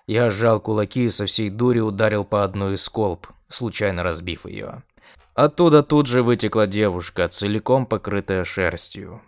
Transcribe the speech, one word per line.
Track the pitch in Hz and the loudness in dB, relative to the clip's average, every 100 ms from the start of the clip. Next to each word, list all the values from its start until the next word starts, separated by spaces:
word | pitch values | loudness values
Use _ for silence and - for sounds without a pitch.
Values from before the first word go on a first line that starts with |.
| - | -4
Я | 107 120 | 0 0
сжал | 101 113 107 | 2 2 2
кулаки | 107 107 101 127 | 0 -2 -2 -2
и | 120 | -2
со | - 101 | 0 -2
всей | - 107 | -2 -4
дури | 104 123 117 | 0 2 2
ударил | 110 98 110 104 | 0 0 0 0
по | 98 104 | 0 0
одной | 98 98 98 98 | 0 -2 -2 -2
из | - | -4
колб – | - 104 85 - - _ | -2 -2 -4 -10 -20 _
случайно | - 120 - 104 90 | -8 -6 -2 -2 -2
разбив | 87 82 87 80 - | -4 -4 -6 -8 -10
её. | - - - - _ _ - _ | -12 -12 -14 -20 _ _ -20 _
Оттуда | - 147 - 175 151 | 0 2 4 6 6
тут | 143 147 139 | 6 2 4
же | 123 | 2
вытекла | 120 120 110 110 107 | 4 2 2 2 0
девушка, | 104 107 90 87 - 87 | 2 0 0 -6 -2 -2
целиком | - 101 107 - 131 123 | 0 -2 -2 0 0 0
покрытая | 107 - 101 95 95 | -4 -2 -4 -2 -4
шерстью. | 87 - 90 85 - 101 95 110 | -4 -2 -2 -2 -6 -10 -16 -18